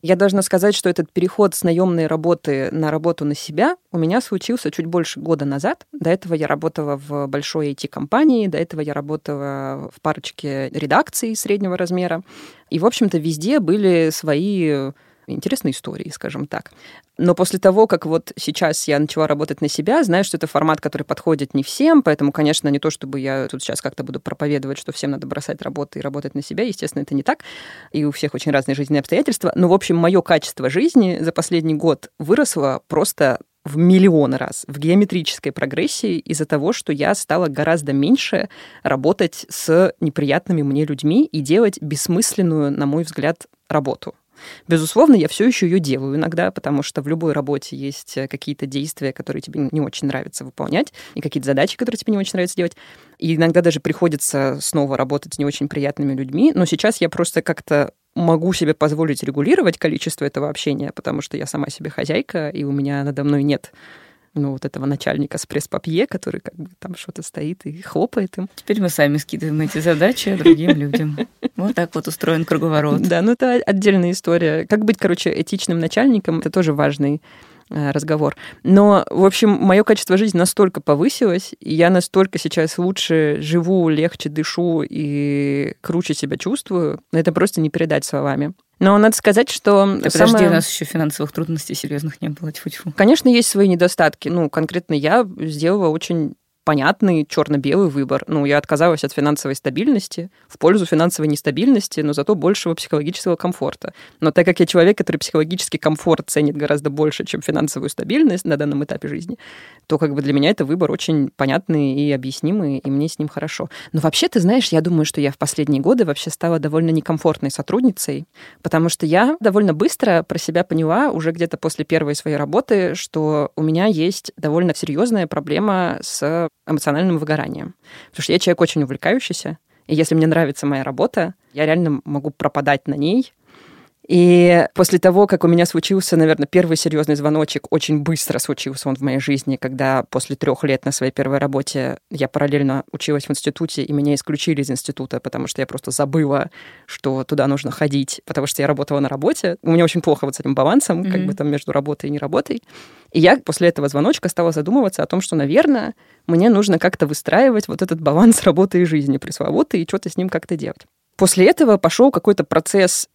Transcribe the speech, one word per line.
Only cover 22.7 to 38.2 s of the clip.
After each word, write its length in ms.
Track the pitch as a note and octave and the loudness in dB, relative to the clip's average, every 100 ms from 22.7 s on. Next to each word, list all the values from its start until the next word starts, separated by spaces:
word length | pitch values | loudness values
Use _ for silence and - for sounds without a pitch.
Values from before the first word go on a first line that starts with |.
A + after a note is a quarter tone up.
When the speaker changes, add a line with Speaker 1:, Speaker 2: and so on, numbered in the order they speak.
| C#3+ | -2
Speaker 1:
то, 100 | D#3 | -2
чтобы 300 | - C3+ C#3 | -6 -10 -6
я 280 | C3+ C3+ C3 | -4 -4 -6
тут 140 | C3+ | -8
сейчас 200 | - B2+ | -8 -8
как-то 220 | C#3+ - | -8 -10
буду 160 | C#3 C3+ | -10 -10
проповедовать, 580 | - - D3 C#3+ C3+ C#3 | -10 -6 -2 -2 -4 -10
что 120 | - | -10
всем 200 | D3 C#3+ | -8 -6
надо 160 | C#3 C3+ | -6 -8
бросать 340 | C#3+ - C#3+ | -8 -8 -10
работу 380 | C#3 C#3+ C#3+ D3 | -10 -10 -10 -10
и 20 | |
работать 340 | C#3 C#3+ C#3+ | -10 -8 -10
на 60 | C#3+ | -10
себя, 220 | C#3+ D#3 | -8 -6
естественно, 380 | A#3 F#3+ D#3 D3+ | -6 -6 -8 -8
это 100 | C#3+ | -4
не 80 | C#3 | -4
так, 200 | D3 - - - - - - | -2 -4 -8 -20 -20 -20 -8
и 100 | D3 | -4
у 80 | D3 | -4
всех 220 | C#3+ D3 | -2 -6
очень 180 | B2 D#3 | -4 0
разные 240 | C#3+ C3+ | 0 0
жизненные 240 | C#3 C#3 C#3+ | -4 0 -2
обстоятельства, 520 | - G3 - A3+ F3+ | 0 -2 0 -2 -2
но, 140 | - F3 | 0 4
в 40 | |
общем, 220 | F#3+ - | 2 2
мое 260 | E3+ E3+ F#3+ | 2 4 2
качество 480 | - D#3+ - - C3 | 2 0 0 -6 -4
жизни 500 | D3+ D#4+ C4+ F#3+ - | 0 4 4 2 0
за 100 | D#3+ | -4
последний 440 | - E3 E3+ D#3+ | -4 -2 -2 0
год 340 | D3+ E3 C#3+ - _ | 0 0 0 -6 _
выросло 640 | D3 A#3+ C#4 E3 C#3 C3 _ | 0 2 2 0 -2 -2 _
просто 500 | - G3 - C#3 B2 - _ | -2 -2 2 0 0 -8 _
в 140 | D3 D3 | -8 2
миллион 560 | F3 F#3 F#3+ D#3+ C3+ | 6 8 8 6 2
раз, 320 | C3 - - - | 0 -4 -10 -12
в 120 | C#3+ | -6
геометрической 720 | D#3 F#3 G3+ F#3 D#3+ - C#3+ | 2 2 2 -2 -6 -6 -8
прогрессии 640 | - C#3 C#3+ A#3+ - G#3+ E3+ | -6 -6 -2 -4 -2 -4 -4
из-за 280 | - D3+ | -4 -6
того, 280 | D3+ D3 D#3+ | -2 0 0
что 180 | A#3+ - | -4 -4
я 220 | D3 - | -2 0
стала 320 | G3+ - D#3+ E3 | -2 -2 -2 0
гораздо 460 | C#3 D#3 E3+ C#3+ | -2 0 0 0
меньше 560 | C#3 D3 C4 | 0 2 2